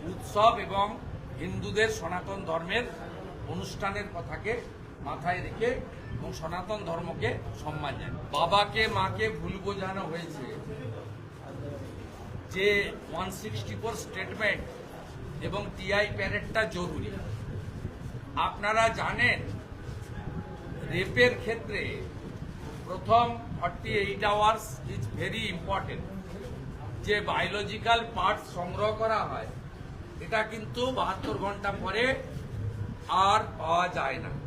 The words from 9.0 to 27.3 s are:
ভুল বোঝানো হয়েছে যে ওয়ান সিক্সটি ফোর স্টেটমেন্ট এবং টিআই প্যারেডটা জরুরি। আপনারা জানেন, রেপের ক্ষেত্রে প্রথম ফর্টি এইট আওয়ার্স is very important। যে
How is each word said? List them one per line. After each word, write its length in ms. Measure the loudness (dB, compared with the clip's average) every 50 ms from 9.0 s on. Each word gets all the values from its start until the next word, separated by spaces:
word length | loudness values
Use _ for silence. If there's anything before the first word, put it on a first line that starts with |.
| 2 2 2 2 2 0 0 -2
ভুল 160 | -4 -4 -4 -2 -2
বোঝানো 360 | -2 -2 -2 -2 -2 -2 -2 -2 -2
হয়েছে 360 | -4 -4 -4 -6 -6 -6 -6 -6 -6 -6 -6 -6 -6 -6 -6 -6 -6 -6 -8 -8 -10 -10 -12 -12 -12 -12 -10 -10 -8 -6 -6 -6 -6 -6 -8 -8 -8 -10 -10 -10 -10 -10 -10 -8 -8 -8 -8 -4 0
যে 140 | 4 6 6 6 6 4 2 -4 -8 -8 -6
ওয়ান 180 | -4 -2 -2 -2 -4 -6
সিক্সটি 340 | -6 -4 -4 -4 -4 -4 -6 -4
ফোর 140 | -2 -4 -4 -4 -6
স্টেটমেন্ট 600 | -6 -6 -6 -6 -4 -2 2 2 2 2 2 -4 -8 -8 -10 -12 -10 -12 -12 -12 -12 -10 -10 -8 -8 -6 -4 -4
এবং 160 | -2 -2 -2 -2 -4 -6
টিআই 300 | -6 0 2 4 4 4 4 2 0
প্যারেডটা 440 | 0 0 0 0 -2 0 2 2 2 2 0
জরুরি। 340 | -2 -2 -2 -2 -2 -4 -4 -4 -4 -4 -4 -4 -6 -6 -6 -6 -6 -6 -6 -8 -6 -6 -6 -8 -6 -8 -8 -8 -8 -8 -4 -2 0 0
আপনারা 380 | 0 -2 -2 0 2 4 6 6 6 4 2
জানেন, 400 | 0 0 2 4 4 4 4 2 -2 -4 -6 -6 -8 -10 -12 -10 -8 -8 -8 -8 -8 -8 -8 -8 -6 -6 -6 -6 -8 -8 -10 -10 -8 -8 -8 -6 -4 -2
রেপের 400 | 0 0 0 2 6 8 8 8 6 2
ক্ষেত্রে 400 | -2 -2 -2 -2 -2 -4 -2 -2 -2 -2 -4 -4 -6 -8 -8 -8 -10 -10 -8 -8 -8 -8 -8 -8 -8 -8 -8 -8 -6
প্রথম 400 | -6 -6 -4 6 8 8 8 8 6 2 -4 -4 -6 -2 0
ফর্টি 320 | 0 0 0 -2 -2 2 2 2 4
এইট 180 | 2 0 2 4 4
আওয়ার্স 320 | 6 8 8 8 6 6 0 -6 -8 -6 -6 -4 -4
is 100 | -2 -2 -2 -2 -2
very 220 | -2 0 0 0 -2 -2 -2
important। 500 | -4 -2 0 0 0 0 -4 -6 -6 -6 -6 -8 -8 -8 -8 -8 -8 -8 -8 -8 -8 -8 -8 -8 -8 -8 -8 -6 -4 2
যে 100 | 2 2 2 4 2